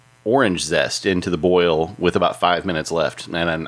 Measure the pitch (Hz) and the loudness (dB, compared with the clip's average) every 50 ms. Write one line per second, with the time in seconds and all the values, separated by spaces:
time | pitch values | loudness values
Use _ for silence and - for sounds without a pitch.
0 | _ _ _ _ - 107 127 139 127 98 87 78 71 76 85 73 65 - - - | _ _ _ _ -2 0 2 4 4 2 0 -2 -2 0 0 0 0 0 -2 -2
1 | - 101 92 90 - 95 87 76 90 90 90 87 87 85 80 78 82 - - - | -2 0 0 0 0 -2 -2 0 2 2 4 4 4 4 2 0 0 -4 -4 -2
2 | 90 87 - 98 87 - - - 87 87 87 82 - 98 82 78 76 - 82 82 | 0 0 2 2 0 0 0 0 0 2 2 0 -2 -4 -4 -4 -4 -2 -2 -2
3 | 76 65 - - - - 87 85 85 85 80 78 80 | -2 -2 -4 -8 -12 -8 -4 -2 -2 -2 -2 -4 -6